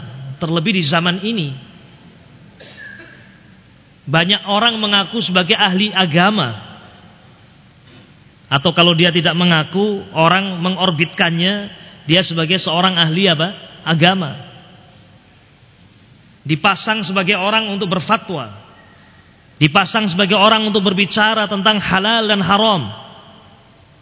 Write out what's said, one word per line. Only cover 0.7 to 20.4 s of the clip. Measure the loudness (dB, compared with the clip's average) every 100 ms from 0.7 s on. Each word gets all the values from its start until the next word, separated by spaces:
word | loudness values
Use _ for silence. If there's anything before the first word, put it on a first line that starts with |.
| 0
di |
zaman | 0 0 0 -2
ini. | -4 -4 -6 -8 -18 -20 -20 -20 -20 -20 -20 -20 -20 -20 -20 -18 -18 -18 -20 -20 -20 -20 -20 -20 -20 -20 -20 -16
Banyak | -2 0 2 0 0
orang | 2 2 0
mengaku | 0 0 -2 -4
sebagai | 0 0 0 0
ahli | 2 2 0 -2
agama, | 0 4 2 2 -2 -6 -14 -20 -20 -20 -20 -20 -20 -20 -20 -20 -20 -20 -20 -20 -20 -20 -20 _ -6
atau | -2 0 2
kalau | 2
dia | 2 2 0
tidak | -2
mengaku, | 0 2 2 0 -2 -2 -4 -6
orang | 0 2 2 -2 -4
mengorbitkannya | -4 0 -2 0 -4 -2 -2 0 0 -2 -8 -16 -20 -12
dia | 0 0
sebagai | 2 -2 0 -2
seorang | 0 0 0 2
ahli | 0 2 2
apa? | 2 -2 -4 -18 -10
Agama. | -2 2 4 2 -4 -8 -16 -20 -20 -20 -20 -20 -20 -20 _ -20 _ _ _ _ -20 _ -20 -20 -20 -16 -6
Dipasang | 0 0 0 -2 -4
sebagai | -2 -2 0
orang | 0 0 0 -2
untuk | -4 -2
berfatwa. | -2 0 -2 -2 -8 -8 -14 -20 -20 -20 -20 -20 -20 _ _ _ _
Dipasang | 2 4 2 0 0
sebagai | 0 2
orang | 4